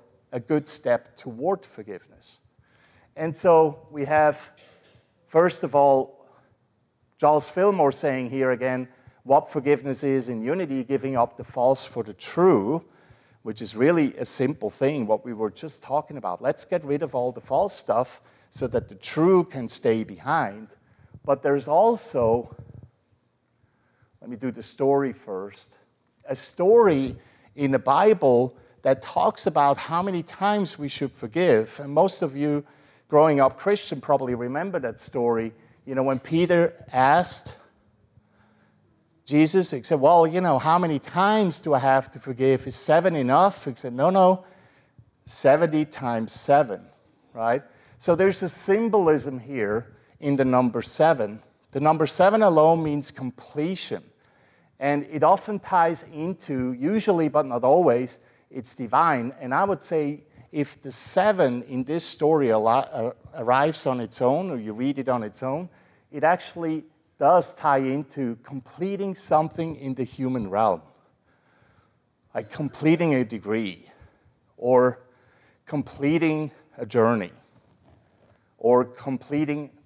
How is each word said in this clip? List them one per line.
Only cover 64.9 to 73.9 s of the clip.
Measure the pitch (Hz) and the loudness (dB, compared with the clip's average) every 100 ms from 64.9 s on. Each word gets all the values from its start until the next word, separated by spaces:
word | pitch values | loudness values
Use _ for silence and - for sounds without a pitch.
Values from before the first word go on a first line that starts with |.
| 139 | -4
it | 131 | -4
on | 123 | -4
its | 107 - | -4 -8
own, | 131 147 180 _ _ _ _ | -8 -8 -10 _ _ _ _
it | 151 | 0
actually | 151 180 - 170 165 156 - _ _ - | 2 0 -4 -8 -6 -6 -10 _ _ 0
does | 143 175 - | 4 4 2
tie | - 151 139 | -4 0 2
into | 131 139 147 143 123 117 | 0 -4 -6 -6 -6 -6
completing | - 139 - - 190 196 196 | -12 -14 -14 -10 -8 -6 -8
something | 185 - 156 160 - 165 135 | -8 0 0 0 -4 -8 -8
in | 135 | -10
the | 131 | -6
human | 123 - 127 127 98 | -8 -6 -6 -4 -4
realm, | 101 107 85 - _ _ _ _ _ _ _ _ _ _ _ _ _ _ | 0 0 0 -6 _ _ _ _ _ _ _ _ _ _ _ _ _ _
like | 117 107 | -12 -10
completing | - 139 - 156 165 165 | -8 -8 -2 0 2 2
a | 131 | 0
degree, | 117 110 101 110 101 82 - | -2 -6 -6 -4 -4 -10 -20